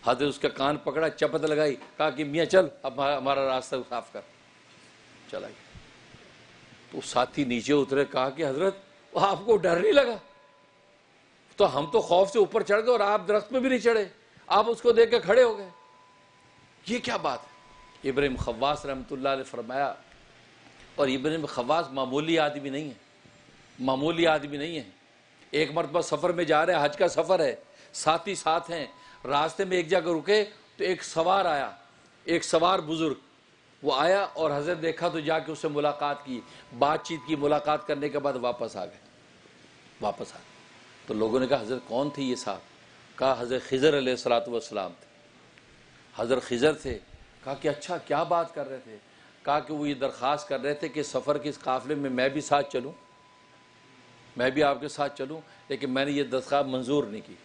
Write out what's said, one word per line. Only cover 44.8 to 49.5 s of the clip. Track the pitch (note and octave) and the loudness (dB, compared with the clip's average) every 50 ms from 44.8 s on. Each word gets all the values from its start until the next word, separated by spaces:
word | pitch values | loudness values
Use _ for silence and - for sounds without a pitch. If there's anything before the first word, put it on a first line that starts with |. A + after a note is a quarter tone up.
| F#2+ F2+ | -8 -8
थे।" | E2+ - - - _ - - - - - - - _ - - - - - - - - - - - - | -10 -16 -20 -20 _ -20 -20 -20 -20 -20 -20 -20 _ -20 -20 -20 -20 -20 -20 -20 -20 -20 -20 -18 -8
हजरत | - A2+ A#2 C3 B2 - | -6 0 0 0 0 0
खिजर | - B2 A#2 B2+ D#3 D3+ | -4 -2 2 2 2 2
थे। | D#3 - C3+ A#2 | 0 -6 -8 -10
कहा | G2+ - _ - - - _ - - - C3 C#3 | -10 -12 _ -20 -20 -20 _ -20 -16 -10 -10 -10
कि | - - D3+ | -4 -4 -4
"अच्छा, | C#3+ C#3+ - - F3+ E3 | -4 -4 -6 -8 -8 -8
क्या | - - D3+ D3 E3+ | -4 -2 -2 -2 0
बात | D3+ F3 E3+ E3 - | 0 0 0 0 -2
कर | - D3+ C#3 | -6 -10 -10
रहे | C3 C3+ B2+ | -10 -10 -14
थे?" | - A2+ A2 G#2 _ _ - - - - _ _ _ | -14 -18 -20 -20 _ _ -20 -20 -20 -20 _ _ _
कहा | C#3+ | 0